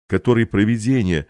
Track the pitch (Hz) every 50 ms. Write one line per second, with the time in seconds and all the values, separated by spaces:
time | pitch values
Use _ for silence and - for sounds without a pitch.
0 | _ - 95 92 - 123 120 117 113 - - 98 104 107 120 113 107 120 135 127
1 | 104 92 87 76 69 -